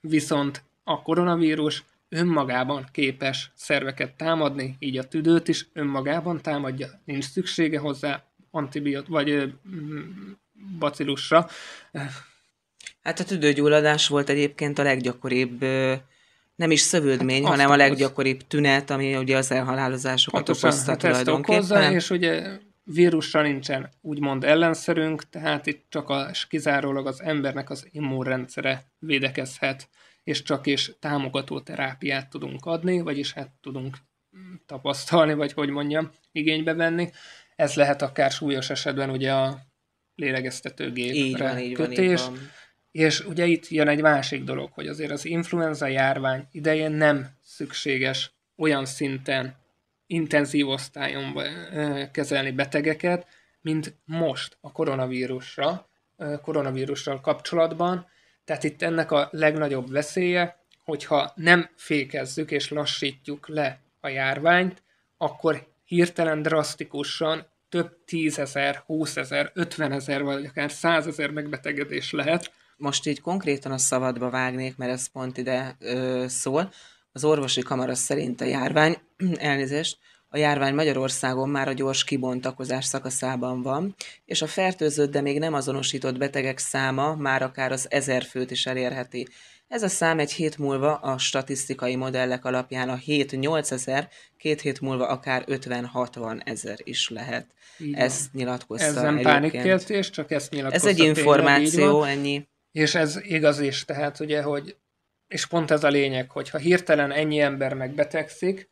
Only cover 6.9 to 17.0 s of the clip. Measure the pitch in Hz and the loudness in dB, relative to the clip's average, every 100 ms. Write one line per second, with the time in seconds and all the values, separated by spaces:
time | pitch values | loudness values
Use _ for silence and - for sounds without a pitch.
6.9 | - - 139 139 - 185 - 160 151 147 | -12 -8 -6 -4 -4 -4 0 0 0 -4
7.9 | 139 147 143 _ _ _ 160 139 147 143 | -4 -4 -6 _ _ _ -6 -4 -4 -2
8.9 | 139 143 160 143 147 139 135 190 185 151 | -2 0 0 2 2 0 -6 -14 -10 -8
9.9 | 151 156 190 196 202 _ _ 196 175 151 | -10 -12 -14 -16 -18 _ _ -14 -4 -4
10.9 | - 143 139 - 160 170 - - - - | -2 -4 -4 6 6 6 -8 -18 -20 -14
11.9 | - 139 135 - _ _ _ _ _ - | -10 -10 -12 -20 _ _ _ _ _ -20
12.9 | _ - - 185 190 147 143 147 151 151 | _ -6 -4 -2 2 4 6 6 8 6
13.9 | 151 - 143 143 143 143 143 147 143 143 | 4 4 2 2 2 2 0 -4 2 2
14.9 | 131 123 123 131 127 127 120 131 131 131 | 2 0 -4 -2 0 0 -2 -2 2 0
15.9 | 131 - _ _ _ _ - 165 151 - | 0 -6 _ _ _ _ -2 4 4 4
16.9 | 180 | 4